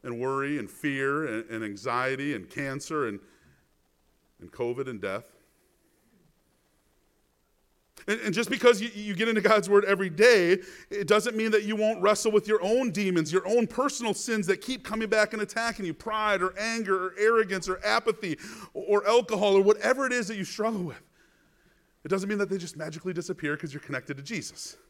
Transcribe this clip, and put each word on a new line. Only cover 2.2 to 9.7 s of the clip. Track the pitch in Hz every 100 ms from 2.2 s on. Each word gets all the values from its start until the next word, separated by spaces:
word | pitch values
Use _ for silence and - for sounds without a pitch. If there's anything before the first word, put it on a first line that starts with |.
| 143
and | 123 87
cancer | - 139 135 - 156 123
and, | 101 _ _ _ _ _ _ _ _ _ _ _ _
and | 87
covid | - 120 123 131
and | 113
death. | 95 98 - _ _ _ _ _ _ _ _ 185 _ _ _ _ _ _ _ _ _ _ _ _ _ _ _ _ _ - -
And, | 220
and | 214
just | 180 233
because | 262 247 208
you, | 226
you | 202 208
get | 180 226
into | 220
God's | 180 214 180